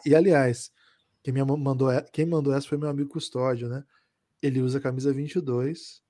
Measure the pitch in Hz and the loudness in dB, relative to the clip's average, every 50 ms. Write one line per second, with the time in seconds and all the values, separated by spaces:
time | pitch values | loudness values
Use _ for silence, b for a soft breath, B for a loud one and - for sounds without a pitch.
0 | - 151 143 160 170 196 170 143 135 127 120 - - - _ _ _ _ _ _ | 2 4 6 6 6 6 6 4 4 2 0 -2 -6 -16 _ _ _ _ _ _
1 | _ _ _ _ - 143 127 135 139 135 139 151 143 139 135 127 135 131 123 135 | _ _ _ _ -8 -4 -2 0 0 0 0 0 0 -2 0 2 2 2 2 0
2 | - - - - 160 165 170 156 143 139 139 139 139 - 151 147 151 151 143 143 | -2 -4 -4 -2 -2 0 0 0 0 2 0 0 -2 -2 -4 -4 -2 -2 -2 -4
3 | 143 143 - 160 - - - 127 127 131 127 117 120 120 123 139 143 _ _ _ | -4 -4 -6 -8 -10 -6 -4 -2 0 0 0 -2 -4 -6 -8 -8 -10 _ _ _
4 | _ _ _ _ _ _ _ - - 143 127 131 127 127 127 139 139 131 127 127 | _ _ _ _ _ _ _ -4 -4 -2 0 0 0 0 -2 -2 -2 -4 -4 -2
5 | 131 143 135 135 143 147 - 185 156 135 123 123 127 139 165 165 - - - - | 0 0 0 0 -2 -4 -4 -4 -2 -2 -2 -2 -2 -2 -4 -8 -12 -20 -20 -20
6 | _ _ | _ _